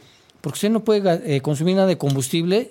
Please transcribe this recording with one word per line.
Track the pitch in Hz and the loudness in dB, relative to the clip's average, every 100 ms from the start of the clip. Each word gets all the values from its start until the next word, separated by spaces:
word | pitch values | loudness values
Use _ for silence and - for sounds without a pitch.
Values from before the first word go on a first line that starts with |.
| - _ _ _ | -20 _ _ _
Porque | 151 - | -10 -4
usted | 208 | -2
no | 220 | 0
puede, | 214 214 196 170 165 139 | 0 2 2 0 0 -2
eh, | |
consumir | 139 147 165 190 | 0 0 0 2
nada | 190 | 2
de | 170 | 2
combustible | 147 135 127 165 170 202 254 | 0 0 -2 -2 0 0 -2